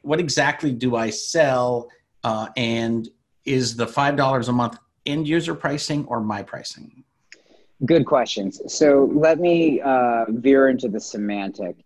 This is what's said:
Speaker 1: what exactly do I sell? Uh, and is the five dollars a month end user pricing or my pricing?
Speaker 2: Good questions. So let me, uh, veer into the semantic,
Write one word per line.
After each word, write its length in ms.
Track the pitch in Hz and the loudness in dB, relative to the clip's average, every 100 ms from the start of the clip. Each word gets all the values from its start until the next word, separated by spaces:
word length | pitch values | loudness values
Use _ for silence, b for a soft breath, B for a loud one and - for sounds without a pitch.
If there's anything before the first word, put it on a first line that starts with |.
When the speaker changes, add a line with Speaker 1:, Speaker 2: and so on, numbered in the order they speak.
Speaker 1:
what 160 | 139 156 | -4 -2
exactly 520 | 170 131 143 143 151 | 0 0 0 0 -2
do 240 | 120 127 120 | -2 0 0
I 140 | 113 | -2
sell? 800 | 107 - 165 147 127 123 123 - b b _ | -6 -4 2 2 2 0 -2 -6 b b _
Uh, 260 | 120 110 110 - | -4 -4 -6 -4
and 540 | 117 113 113 117 113 - _ _ - | -2 0 0 -2 -6 -14 _ _ -4
is 300 | 131 120 117 | -2 -2 -4
the 120 | 117 | -4
five 280 | - 143 143 | 0 0 2
dollars 320 | 135 135 117 | 0 0 0
a 60 | |
month 240 | 123 117 - _ _ - | 0 0 -4 _ _ -6
end 200 | 147 151 | -4 0
user 280 | 165 165 156 | -2 -2 -4
pricing 500 | 156 147 - 147 143 | -4 -4 -4 -4 -4
or 160 | 117 | -4
my 220 | 107 101 | -4 -6
pricing? 600 | 95 - - - - - _ _ _ b b b b b 131 | -8 -12 -14 -16 -20 -20 _ _ _ b b b b b 2
Speaker 2:
Good 200 | 165 - | 2 4
questions. 560 | 143 117 - 95 - - | 2 0 -4 -6 -8 -8
So 420 | - 151 139 135 147 | 2 4 6 4 4
let 240 | 160 160 | 2 2
me, 420 | 175 170 165 135 | 2 2 2 2
uh, 440 | 143 131 120 117 113 | 2 2 2 0 -2
veer 400 | 113 127 135 135 | 0 4 6 6
into 180 | 127 123 | 2 -2
the 120 | 104 | -6
semantic, 760 | - 107 104 101 98 101 92 87 | -8 -6 -4 -4 -6 -8 -10 -10